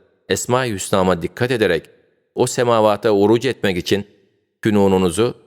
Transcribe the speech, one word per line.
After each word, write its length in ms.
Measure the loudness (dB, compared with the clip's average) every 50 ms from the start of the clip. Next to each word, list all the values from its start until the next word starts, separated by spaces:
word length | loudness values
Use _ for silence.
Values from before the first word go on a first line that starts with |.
| _ _ _ _ _ -6
Esma-i 440 | -6 -4 -2 -2 -2 -2 -2 -2
Hüsna'ma 500 | -6 -8 -6 -2 -2 0 2 0 0 -2
dikkat 280 | -4 -8 -6 -4 -4 -2
ederek, 400 | 0 0 0 0 0 -2 -4 -8 _ _ _ _ _ _ _ _ -4
o 120 | -4 -2
semavata 640 | -2 -2 -2 0 2 2 4 4 2 2 0 0 0
uruc 380 | 2 2 4 2 2 2 0 -4
etmek 280 | -6 -2 -4 -4 -2
için 300 | -2 -2 -2 -2 -2 -4 _ _ _ _ _ _ _ _ _ _ -4
fünununuzu 720 | -2 0 2 4 4 4 4 2 2 0 0 0 -2 -2 -4 -8 -8